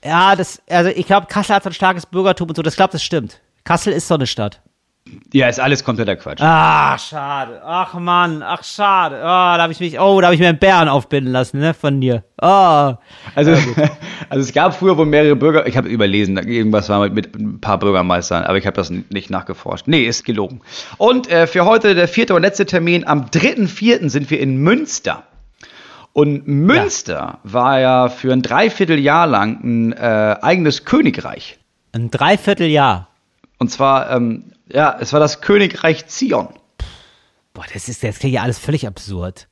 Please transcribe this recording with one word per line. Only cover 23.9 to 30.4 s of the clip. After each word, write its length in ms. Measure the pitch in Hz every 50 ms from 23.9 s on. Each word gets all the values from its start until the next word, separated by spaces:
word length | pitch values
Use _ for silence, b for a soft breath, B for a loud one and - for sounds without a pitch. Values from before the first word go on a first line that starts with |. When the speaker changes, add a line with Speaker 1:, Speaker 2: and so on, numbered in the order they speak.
| 233 - - 147
Speaker 2:
sind 200 | 107 147 143 131
wir 100 | 156 -
in 160 | 143 135 131 131
Münster. 640 | 143 170 226 285 311 - - - _ - 76 - - _ _ - - _ _ B B B B B B B B B B B _
Und 320 | 147 147 147 143 139 139
Münster 680 | - 143 139 151 190 285 320 107 98 - - - - 85 73
Speaker 1:
Ja. 200 | 65 - 85 - _
Speaker 2:
war 380 | 104 95 123 123 127 135 131
ja 280 | 131 127 127 127 127 123
für 240 | 123 - - 131 127
ein 80 | 131 123
Dreivierteljahr 840 | - 120 143 208 226 220 - 196 160 165 147 139 139 147 165 170
lang 340 | 160 127 101 101 107 113 - -
ein, 280 | 123 120 117 113 113 113
äh, 440 | - - 120 110 107 107 107 104 -